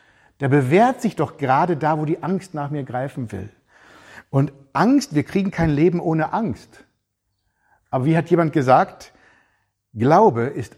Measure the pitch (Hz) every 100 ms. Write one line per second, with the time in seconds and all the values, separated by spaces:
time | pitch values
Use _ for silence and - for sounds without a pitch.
0 | _ _ _ _ 139 143 127 175 247 254
1 | 214 - 147 - 135 135 175 156 156 156
2 | 151 160 147 190 - 151 143 147 135 123
3 | 139 - 117 95 101 - _ _ _ -
4 | - - - 139 143 - _ 135 202 277
5 | - 151 - 196 190 - 165 143 160 170
6 | - 160 156 190 220 - - - _ _
7 | _ _ _ _ _ _ _ _ _ 135
8 | 131 165 - 170 160 156 127 135 196 -
9 | - _ _ _ _ _ _ _ _ 107
10 | 120 170 220 117 120 - -